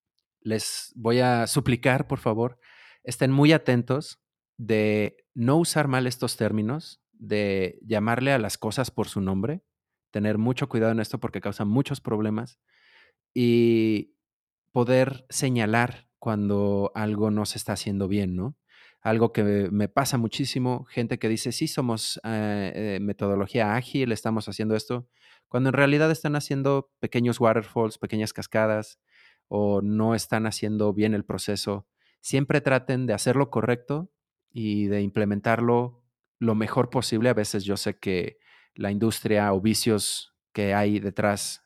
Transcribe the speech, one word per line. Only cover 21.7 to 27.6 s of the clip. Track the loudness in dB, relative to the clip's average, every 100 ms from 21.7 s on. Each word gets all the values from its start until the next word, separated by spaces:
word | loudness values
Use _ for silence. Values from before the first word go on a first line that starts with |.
| -2 -2 -2 -6 -8
eh, | -6 -4 -2 -2 -4
eh, | -6 -4 -4
metodología | -4 -2 -2 0 0 0 2
ágil, | 0 -2 -2 -2
estamos | -2 -2 -4 -4
haciendo | -4 -2
esto", | -2 -2 -8 -8 _ _ _ _
cuando | 0 2
en |
realidad | 4 4 6 4
están | 2 -2
haciendo | -2 -2 -2 0 0 -2 _
pequeños | -4 0 2 4
waterfalls, | 4 4